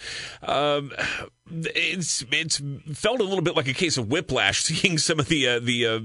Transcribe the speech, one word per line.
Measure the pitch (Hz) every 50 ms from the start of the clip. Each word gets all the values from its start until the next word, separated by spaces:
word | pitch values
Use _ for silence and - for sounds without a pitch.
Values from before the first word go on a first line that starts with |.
| - - - - - - - -
Um, | - - - 135 147 147 147 147 143 135 - - 101 - - - - - - _ _ -
it's, | 165 165 165 151 156 147 170 160 180 190 160 - - - 131 113
it's | 147 151 160 156 - - 143 143 139 127 - 156 147
felt | - - 214 247 262
a | 208
little | 190 196 185
bit | 156 165 156
like | 160 135 135
a | 123
case | - 185 160 - 135
of | 113 101
whiplash | 135 180 185 - 131 120 101 98 104 - -
<laughs> |
seeing | - 160 175 - 202 170 151
some | - - 165 156
of | 135 -
the, | 170 147 131 123
uh, | 120 120
the, | 120 120 123 120 120
uh, | 113 110 113 113